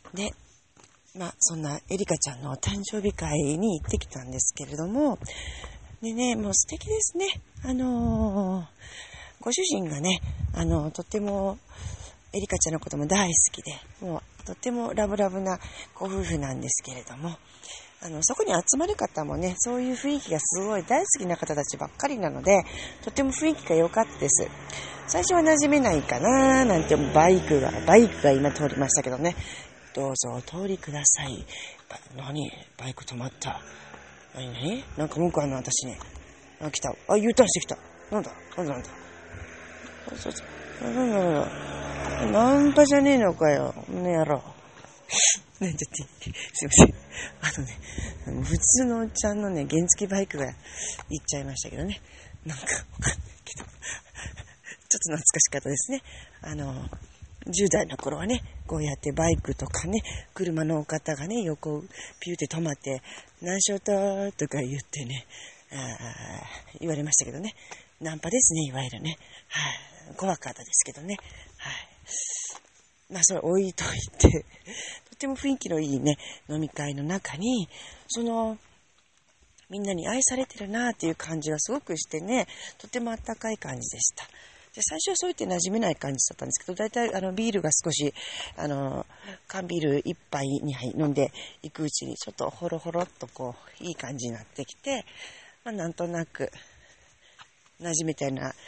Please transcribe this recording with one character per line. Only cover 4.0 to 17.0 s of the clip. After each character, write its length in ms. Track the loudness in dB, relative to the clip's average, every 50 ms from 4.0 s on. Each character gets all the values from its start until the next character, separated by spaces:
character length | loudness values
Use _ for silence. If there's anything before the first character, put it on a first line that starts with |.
| -4 -4
た 140 | -12 -12
ん 80 | -12 -8
で 100 | -4 -2
す 140 | -2 -2 -2
け 140 | -4 -8 -10
れ 100 | -6 -6
ど 100 | -4 -2
も、 300 | 0 2 2 2 2 0 -6 -12 -12 -12 -12 -12 -12 -12 -12 -14 -14 -16 -18 -18 -14 -10
で 140 | -8 -6 -2
ね、 220 | 0 0 0 2
も 140 | 0 0 0
う 40 | 2
素 140 | 2 2 0
敵 180 | -2 -8 -4
で 160 | -2 -2 -2
す 160 | -2 -2 -2 -2
ね。 80 | -2 -2 -4 -6 -10 -16 -14 -10 -6
あ 100 | -4 -2
の 880 | 0 0 0 0 0 2 2 2 2 2 2 2 0 0 0 0 -2
ー、 40 | -4 -8 -12 -20 -20 -18 -16 -16 -18 -18 -18 -18 -18 -20 -16 -10
ご 100 | -6 -4
主 120 | -2 0 0
人 260 | 0 0 -2 -2 -2
が 100 | -4 -2
ね、 220 | 0 0 0 0 -2 -6 -6 -4 -4 -4 -2
あ 100 | 0 0
の、 280 | 2 2 2 0 -2
と 120 | -4 -8 -8
て 160 | -4 -4 -2
も 380 | -2 -2 -2 -2 -2 -2 -4 -6 -12 -20 -16 -12 -12 -12 -10 -12 -14 -18 -20 -20 _ -8 -6
エ 60 | -6
リ 80 | -4 -2
カ 120 | 0 0
ち 100 | 0 0
ゃ 0 |
ん 60 | 0
の 40 | -4
こ 120 | -4 -6
と 60 | -4 -2
も 100 | 0 2
大 200 | 4 4 4 4
好 60 | 4 4 4 4
き 120 | 2 -4 -12
で、 100 | -12 -12 -14 -14 -18 -16 -10
も 220 | -8 -6 -6 -6 -8 -12 -20 -16
う 20 | -14
と 80 | -14 -10
て 160 | -6 -4 -4
も 240 | -2 -2 -2 -2 0
ラ 140 | 0 0 0
ブ 100 | 2 2
ラ 140 | 2 2
ブ 100 | 2 -2
な 180 | -2 -2 -4 -4 -8 -14 -16 -16 -18 -16 -10
ご 100 | -8 -6
夫 180 | -4 -2 -2 -2
婦 140 | 0 0 -2
な 160 | -2 -2 -4
ん 80 | -4
で 80 | -4 -4
す 140 | -4 -4 -4
け 100 | -8 -12
れ 80 | -14